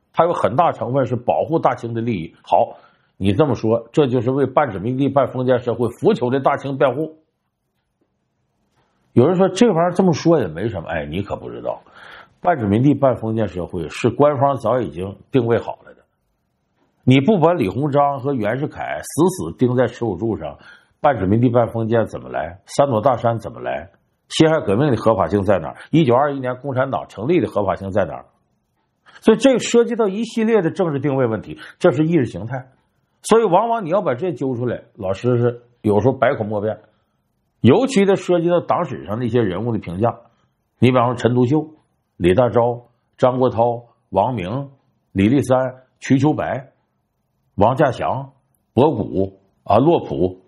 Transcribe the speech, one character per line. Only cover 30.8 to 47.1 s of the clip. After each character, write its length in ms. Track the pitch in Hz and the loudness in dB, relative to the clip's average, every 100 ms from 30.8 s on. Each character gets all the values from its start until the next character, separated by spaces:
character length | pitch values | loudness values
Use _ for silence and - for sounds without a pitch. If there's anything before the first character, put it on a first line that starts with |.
| 175 | -2
治 60 | 139 | 0
定 160 | 143 135 | -2 0
位 120 | 123 | 0
问 140 | 110 | -2
题， 180 | 80 78 - - | -6 -16 -18 0
这 120 | 180 | 2
是 140 | 127 160 | 2 2
意 80 | |
识 120 | 170 127 | 2 0
形 200 | 87 110 | -6 -10
态。 260 | 135 - _ _ _ _ _ | -10 -14 _ _ _ _ _
所 160 | - 220 | 2 4
以 40 | |
往 240 | 220 175 233 | 4 2 2
往 180 | 233 170 | -2 -2
你 40 | |
要 120 | 190 | -2
把 140 | 175 123 | -2 -2
这 160 | 180 | -4
揪 240 | 143 135 120 | -4 -4 -4
出 100 | 123 | -4
来， 180 | 98 - - | -6 -10 -10
老 160 | 95 | -6
师 240 | 98 123 123 | -2 0 2
是 260 | 120 117 _ _ | 0 -2 _ _
有 180 | 107 104 | 0 2
时 80 | 110 | 2
候 60 | |
百 200 | 127 120 135 | 2 0 0
口 80 | |
莫 180 | 104 107 | -4 -4
辩。 180 | 107 104 _ _ _ _ _ _ _ _ | -4 -6 _ _ _ _ _ _ _ _
尤 260 | 113 165 262 | 4 4 4
其 180 | 190 196 | 2 2
它 100 | 190 | 2
涉 240 | - 175 | 2 0
及 100 | 165 | 2
到 100 | 175 | 0
党 240 | - 127 175 | 0 -2 -2
史 200 | 98 69 | -8 -8
上 140 | 110 | -6
的 60 | 123 | 0
一 40 | |
些 120 | 120 | 0
人 240 | 107 87 120 | 0 -2 -4
物 60 | |
的 60 | 110 | -4
评 200 | - 85 | -6 -2
价， 200 | 113 - - _ _ _ _ - | -2 -2 -14 _ _ _ _ 0
你 100 | 123 | 2
比 60 | 127 | 4
方 120 | 120 | 2
说 80 | 120 | 0
陈 200 | 117 123 | 0 2
独 100 | 123 | 2
秀、 220 | 151 151 - _ _ _ - | 0 -2 -14 _ _ _ -2
李 160 | 85 | 2
大 160 | - 120 | 4 4
钊、 340 | 110 120 120 - _ _ - | 2 0 -2 -12 _ _ 0
张 220 | 127 127 | 0 2
国 120 | 127 | 0
焘、 320 | 107 117 117 120 _ - | 0 -2 -2 -12 _ -6
王 240 | 95 110 | -2 0
明、 380 | 120 87 127 139 _ _ _ _ | -2 -6 -8 -10 _ _ _ _
李 160 | 95 101 | 0 2
立 140 | 139 | 2
三、 420 | 120 127 131 - _ _ | 2 0 0 -8 _ _
瞿 180 | - 131 | 0 2
秋 160 | 147 | 2
白、 380 | 131 80 117 139 _ _ _ _ | 0 -4 -6 -10 _ _ _ _